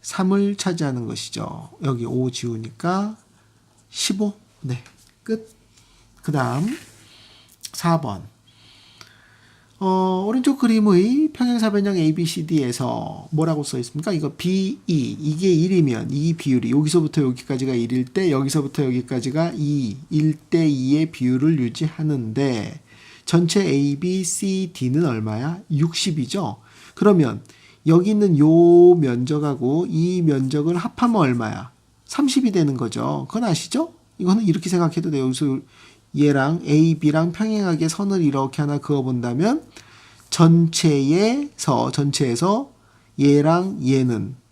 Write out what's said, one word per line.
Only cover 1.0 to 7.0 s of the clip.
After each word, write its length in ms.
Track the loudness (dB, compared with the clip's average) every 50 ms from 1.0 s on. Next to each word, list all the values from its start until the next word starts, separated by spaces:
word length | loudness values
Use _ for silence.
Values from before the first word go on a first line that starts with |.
| -6
것이죠. 680 | -8 -10 -10 -12 -12 -10 -10 -10 -10 -10 -14 -16 -20 -18 -8 -4
여기 220 | -4 -4 -4 -4
오 260 | -4 -4 -2 -2 -2
지우니까 840 | -4 -6 -8 -8 -8 -8 -12 -14 -16 _ -6 -4 -4 -2 -4 -6 -8 -12 _ _ _ _ _ _ _ _ _ _ _ _ _ _
십오. 440 | -10 -8 -4 -4 -2 -2 -2 -4 -4 _ _ _ _ _
네, 200 | -8 -8 -8 -8 -10 -18 _ _ _ _ _ _ _
끝. 260 | -6 -6 -6 -6 -16 -20 _ _ _ _ _ _ _ _ _ _ _ _ _
그 100 | _ -4
다음 360 | -2 -2 -2 -2 -2 -4 -4 -4 -6 -8 -12 -20 -20 -20